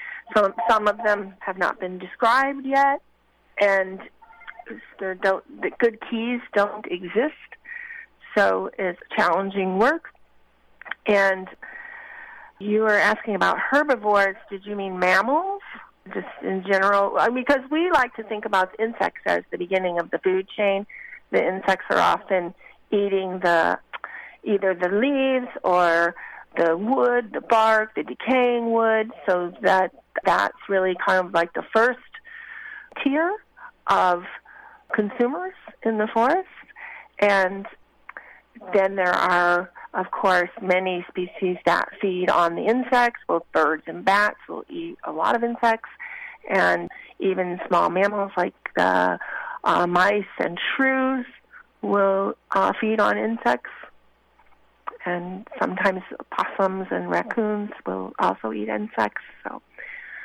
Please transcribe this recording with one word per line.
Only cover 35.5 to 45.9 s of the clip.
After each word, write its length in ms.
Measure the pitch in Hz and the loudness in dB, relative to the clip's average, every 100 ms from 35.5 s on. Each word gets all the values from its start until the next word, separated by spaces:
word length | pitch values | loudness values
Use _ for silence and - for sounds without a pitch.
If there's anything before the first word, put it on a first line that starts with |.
| - - - | -12 -20 -6
in 140 | 226 220 | -2 0
the 100 | 220 | 0
forest. 360 | 233 240 359 370 - - - - - - - | 2 2 2 -2 -12 -20 -20 -18 -18 -20 0
And 440 | 202 196 185 196 196 - _ _ - - - - _ - - | 2 4 2 -2 -10 -18 _ _ -20 -20 -20 -20 _ -18 -2
then 220 | 202 190 196 | 2 2 2
there 180 | 180 | 2
are, 560 | 185 180 180 175 175 180 - - | 2 4 4 4 2 0 -10 -8
of 160 | - 185 | -6 -4
course, 400 | - 196 180 175 - | 0 2 4 2 -2
many 440 | 190 185 185 180 170 | 0 0 0 -4 -6
species 480 | - 180 - 185 180 | -6 -6 -2 -2 0
that 240 | - 170 - - | 0 0 -2 -2
feed 280 | 196 180 180 | -2 0 2
on 280 | - 170 170 | 4 2 2
the 100 | 190 | 0
insects. 540 | 247 247 247 240 - - | 0 2 2 2 0 -2
Both 180 | 170 - | -2 0
birds 320 | 160 151 156 - | 2 2 2 -4
and 180 | 170 | -4
bats 340 | 190 202 208 - - | 2 4 2 -2 -10
will 160 | 165 - | -12 -10
eat 300 | 170 165 175 | -10 -10 -10
a 80 | 165 | -8
lot 220 | 156 180 | -2 0
of 80 | 233 | 2
insects, 460 | 233 233 233 226 - | 0 0 0 0 -4